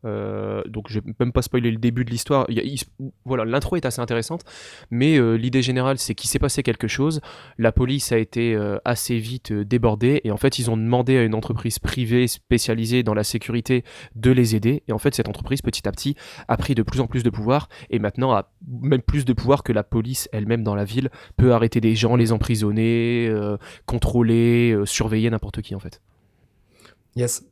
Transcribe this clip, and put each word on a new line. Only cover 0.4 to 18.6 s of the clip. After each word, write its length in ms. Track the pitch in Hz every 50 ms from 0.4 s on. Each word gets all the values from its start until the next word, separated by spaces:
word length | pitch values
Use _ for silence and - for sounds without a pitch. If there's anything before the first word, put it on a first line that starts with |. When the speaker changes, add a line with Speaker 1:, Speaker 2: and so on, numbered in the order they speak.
| 104 104 104 104 -
Speaker 1:
donc 200 | 104 110 110 104 -
je 120 | 107 107
vais 120 | - - 110 -
même 100 | 123 123
pas 120 | - 127
spoiler 280 | 120 - - 127 120 120
le 60 | 113
début 260 | 113 120 120 117 123 123
de 20 | 117
l'histoire, 360 | 120 117 - - 143 135 - -
il 80 | 117
y 40 | 110
a, 20 |
il 100 | - 135 143
s-, 100 | 123 - - _ - 135 135 - _ -
voilà, 180 | 127 131 123 110
l'intro 320 | 113 123 143 - - 185
est 80 | 170 -
assez 160 | 127 - 127
intéressante, 420 | 120 110 120 117 113 - 165 175 - - - - - - - - - -
mais, 280 | 117 120 135 156 160 139
euh, 160 | 117 113 113
l'idée 260 | 113 117 127 123 135
générale, 380 | 120 127 127 127 127 135 135 127
c'est 160 | - - 107
qu'il 160 | - - -
s'est 80 | - -
passé 240 | 147 135 - 143
quelque 260 | - 123 113 - - 107
chose, 320 | - - 139 160 156 147 - - - - - - - -
la 140 | 113 113
police 380 | - - 127 123 139 139 - -
a 40 | 123
été, 380 | 113 110 - - 117 117 117 110
euh, 240 | 107 104 104 98 - -
assez 320 | 123 120 - - - 120 113
vite, 320 | 107 113 127 127 - -
euh, 140 | 107 104 104
débordée, 560 | 104 123 120 117 117 107 104 117 127 147 - -
et 60 | 110
en 80 | 104 -
fait, 200 | 135 135 - -
ils 120 | 117 117
ont 80 | 113 110
demandé 400 | 110 117 123 123 123 131 131 127
à 60 | 117
une 100 | 110 107
entreprise 440 | 110 - - 113 - - 113 - -
privée 480 | - - - 131 120 110 120 123 123
spécialisée 760 | 117 - - _ - 120 113 - - 113 113 113 110 123 127
dans 100 | 113 107
la 120 | 104 107 104
sécurité 600 | - - 107 - - 113 120 - - 127 120 - - - - - - -
de 140 | 113 110 127
les 260 | 127 127 120 110 110
aider, 260 | 107 107 120 143 - - -
et 40 | 110
en 40 | 110
fait, 160 | - 143 -
cette 140 | - 110 104
entreprise, 320 | 107 - - - 135 135
petit 260 | - 120 110 - -
à 60 | 104
petit, 240 | 98 - - - - - - - - - - -
a 80 | 123
pris 180 | - - - 131
de 80 | 113
plus 200 | 107 - - 131
en 40 | 120
plus 160 | 113 135 123
de 60 | 113 117
pouvoir, 400 | 101 107 104 120 135 151 143 - - - - -
et 80 | - 110
maintenant 340 | 104 101 - 123 131 131
a 180 | 113 101 95 _ _ _